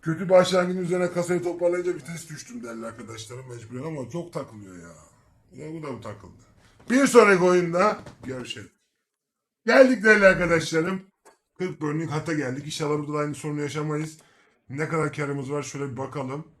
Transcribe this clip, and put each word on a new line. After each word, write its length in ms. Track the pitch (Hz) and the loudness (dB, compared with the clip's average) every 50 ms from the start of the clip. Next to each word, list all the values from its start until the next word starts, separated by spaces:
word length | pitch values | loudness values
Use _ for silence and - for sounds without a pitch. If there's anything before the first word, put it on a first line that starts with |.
Kötü 280 | - 160 160 165 196 175 | -2 -4 -4 -4 0 6
başlangıcın 540 | 185 180 180 180 175 185 180 180 185 185 185 | 6 6 6 6 2 2 2 0 -2 -4 -2
üzerine 280 | 165 180 180 180 175 | -2 0 0 0 0
kasayı 320 | 175 175 170 175 180 175 170 | 0 -2 -2 0 0 0 0
toparlayınca 500 | 175 165 - 175 175 175 180 175 180 170 | -2 -4 0 0 0 0 0 -2 -4 -4
vites 360 | 151 139 160 170 160 - - | -4 -8 -12 -14 -14 -14 -14
düştüm 340 | 151 143 - - 123 120 113 | -16 -16 -16 -14 -14 -14 -12
değerli 220 | 120 117 113 113 | -12 -12 -10 -12
arkadaşlarım 640 | 113 110 113 113 107 113 113 - - 123 127 131 127 | -12 -12 -14 -16 -14 -14 -14 -14 -14 -14 -16 -14 -14
mecburen 340 | 123 117 107 107 123 123 139 | -16 -16 -16 -12 -12 -10 -8
ama 260 | 160 160 143 127 113 | -8 -8 -8 -10 -8
çok 240 | 131 170 170 175 - | -8 -10 -10 -8 -8
takılıyor 420 | 160 135 - 110 107 101 95 92 87 | -10 -10 -10 -14 -18 -18 -16 -18 -18
ya. 360 | 85 85 82 78 78 _ _ _ _ _ _ _ _ _ - | -18 -20 -20 -20 -20 _ _ _ _ _ _ _ _ _ -20
Ya 200 | - 151 156 160 | -16 -14 -12 -12
bu 100 | 165 156 | -10 -10
da 80 | 143 | -10
mı 100 | 127 113 | -10 -10
takıldı? 420 | 110 110 101 - - 87 - - - _ _ _ _ _ _ _ - - | -12 -14 -14 -14 -18 -20 -20 -20 -20 _ _ _ _ _ _ _ -4 0
Bir 180 | 226 262 277 - | 2 4 4 8
sonraki 360 | 180 240 220 202 196 175 175 | 8 8 8 10 6 6 6
oyunda 560 | 180 180 180 175 170 170 175 190 214 202 - - - - _ 117 | 4 4 4 2 2 2 2 2 2 2 -2 -10 -20 -20 _ -10
görüşelim. 480 | 127 127 127 120 107 - 104 101 - _ _ _ _ _ _ _ _ _ _ _ _ _ _ _ _ _ _ _ | -10 -10 -10 -10 -12 -12 -14 -14 -18 _ _ _ _ _ _ _ _ _ _ _ _ _ _ _ _ _ _ _
Geldik 380 | 214 240 269 269 254 262 202 190 | 4 8 8 8 8 6 4 6
değerli 220 | 220 214 208 196 | 6 6 8 8
arkadaşlarım. 760 | 190 180 156 180 170 170 165 160 - 160 160 160 180 190 190 - _ _ _ _ - _ _ _ _ _ _ | 6 6 6 2 2 2 2 0 0 0 0 0 0 -4 -6 -8 _ _ _ _ -20 _ _ _ _ _ _
Kırk 240 | 185 185 165 151 | -6 -6 -6 -6
bölümlük 300 | 156 147 147 156 165 160 | -6 -4 -2 -2 -4 -4
hata 220 | 151 156 151 160 165 | -4 -6 -4 -2 -4
geldik. 320 | 151 139 127 127 139 143 | -2 -2 -4 -6 -8 -8
İnşallah 340 | 151 151 - 160 147 151 151 | -10 -8 -4 -2 -2 -2 -2
burada 140 | 147 143 147 | -4 -4 -4
da 40 | 151 | -4
aynı 180 | 147 147 143 | -2 -4 -4
sorunu 260 | 135 - 151 147 147 | -6 -6 -6 -4 -4
yaşamayız. 560 | 147 143 143 156 151 151 151 151 156 156 - - _ _ _ _ _ _ _ _ _ _ | -4 -4 -4 -4 -4 -2 -2 -4 -4 -6 -10 -18 _ _ _ _ _ _ _ _ _ _
Ne 180 | 123 139 156 - | -6 -6 -4 -2
kadar 260 | 165 160 151 147 - | -2 -2 -2 -2 -2
karımız 380 | 147 147 139 143 139 135 127 | -4 -4 -4 -4 -6 -6 -4
var 120 | 147 147 139 | -6 -6 -6
şöyle 280 | 127 - 143 139 139 | -6 -8 -8 -8 -8
bir 60 | 123 123 | -6 -8
bakalım. 500 | 135 127 - 151 135 127 135 147 156 - _ _ | -8 -8 -6 -8 -8 -6 -8 -10 -10 -14 _ _